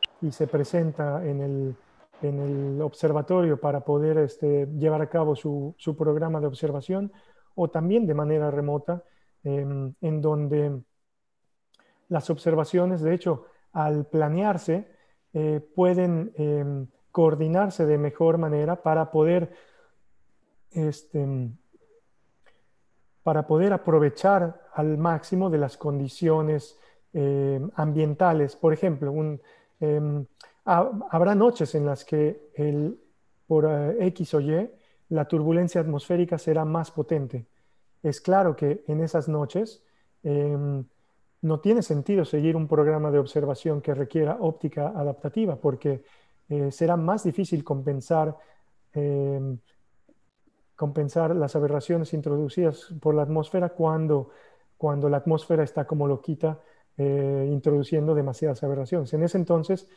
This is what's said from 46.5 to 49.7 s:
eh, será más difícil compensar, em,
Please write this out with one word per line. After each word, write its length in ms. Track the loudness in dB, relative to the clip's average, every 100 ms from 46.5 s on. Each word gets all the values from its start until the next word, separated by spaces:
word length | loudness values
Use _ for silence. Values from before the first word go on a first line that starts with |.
eh, 200 | -2 -2
será 260 | 0 0 2
más 260 | 2 0
difícil 400 | -2 -2 -2 -4
compensar, 720 | -2 -4 -2 -6 0 0 0 -4 -16 _ _ _ _
em, 640 | -6 -2 -2 -2 -4 -4 -8 -12